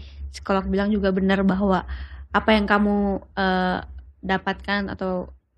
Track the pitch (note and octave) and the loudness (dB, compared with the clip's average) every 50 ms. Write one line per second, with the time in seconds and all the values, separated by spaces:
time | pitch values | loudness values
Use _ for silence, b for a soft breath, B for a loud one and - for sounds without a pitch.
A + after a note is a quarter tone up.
0 | B B B B B B - - - - G3 F#3+ F#3+ F#3+ F#3+ G3 G3+ G#3 G#3+ G3+ | B B B B B B -14 -10 -4 -2 0 0 0 0 0 0 0 0 0 2
1 | F#3+ G3 F#3+ G3 F#3+ F#3+ G3 G3 G3 F#3+ F#3 F#3+ G#3 G3 F#3+ F3 - B B B | 2 2 2 2 2 2 2 4 4 2 2 2 2 2 2 2 0 B B B
2 | B B B B B - - G3+ G#3 - G#3+ G#3+ G3+ G3 G#3 G#3 G#3 G#3 G3+ G3+ | B B B B B -2 -2 2 4 4 4 4 4 4 4 4 4 2 2 2
3 | G3+ G3+ G3 F#3 - - - G3 G3 F#3+ F#3 F#3 F#3 F#3 F3+ - - - - - | 2 0 -2 -4 -6 -8 -4 0 0 2 2 2 2 0 0 -2 -4 -8 -14 -18
4 | - - - _ - F#3 F#3+ F#3 F#3+ G3 F#3+ - - - G3+ G3+ G3 F#3+ - - | -18 -20 -18 _ -4 -2 -2 -2 -2 -4 -6 -6 -4 -4 -4 -2 -4 -6 -6 -6
5 | F#3+ F#3 F#3 F3+ F3+ - - - _ _ _ | -4 -4 -4 -4 -6 -8 -14 -20 _ _ _